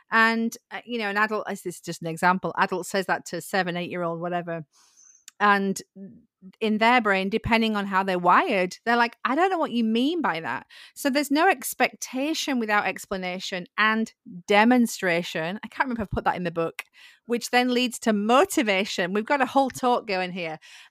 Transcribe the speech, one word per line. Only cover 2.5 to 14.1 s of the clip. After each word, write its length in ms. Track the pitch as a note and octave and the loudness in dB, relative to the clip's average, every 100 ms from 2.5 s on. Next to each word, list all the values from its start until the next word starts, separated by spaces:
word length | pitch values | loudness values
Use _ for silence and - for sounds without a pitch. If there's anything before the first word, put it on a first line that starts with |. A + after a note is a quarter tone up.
| - | 0
adult 280 | F#3+ F#3 F3 | 0 -2 -4
says 220 | G3 F#3 | -4 -2
that 180 | E3+ - | -2 -4
to 140 | F3 | -10
seven, 340 | - G3 F3+ F3 | -4 -2 -2 -4
eight-year-old, 440 | F3+ F3+ E3+ E3 | -6 -4 -4 -4
whatever. 420 | F3 F3 E3+ E3 D#3 _ _ _ _ _ - _ | -4 -4 -4 -8 -10 _ _ _ _ _ -20 _
And 420 | G#3 G3+ G3 F#3+ - F#3+ G3 - _ _ F#3 - | 4 4 2 -2 -6 -18 -20 -20 _ _ -20 -4
in 160 | G#3+ G#3+ | -2 2
their 240 | A3+ B3+ | 4 4
brain, 280 | G#3+ F#3+ F#3+ | 4 2 0
depending 460 | A3 - A3+ A3+ G#3 | -2 0 2 2 0
on 120 | G3 | 0
how 160 | F#3+ | 0
they're 160 | G3 F3+ | 0 2
wired, 580 | F3 G3+ F4+ G3+ F#3 - A#3 | 4 4 4 0 0 -2 -2
they're 100 | A#3+ | 2
like, 200 | A#3 - G#3+ | 0 -2 -4
"I 100 | C#4 | 0
don't 140 | F#4+ | 0
know 80 | F4+ | 0
what 140 | C#4 | -2
you 120 | A#3+ | 0
mean 380 | A3 A3+ C4+ F4 | 0 0 0 0
by 200 | A#3+ E3 | -2 -2
that." 260 | D3 B2+ - - - - | -4 -6 -8 -20 -20 -6
So 140 | C#4+ | -2
there's 220 | C4+ C#4+ | 0 0
no 180 | C#4+ F#4 | 2 2
expectation 1080 | C4 - - B3 - - B3+ C#4+ D#4+ - B3+ | 2 -4 -2 -2 -2 -10 -6 -4 -4 -2 -2
without 260 | G#3+ G#3 G3 | 0 0 0
explanation 800 | F#3+ - F#3+ F#3 F#3 - F#3 F3+ - | -4 -8 -6 -6 -6 -8 -8 -8 0
and 360 | G#3+ A3 A3+ | 2 2 -2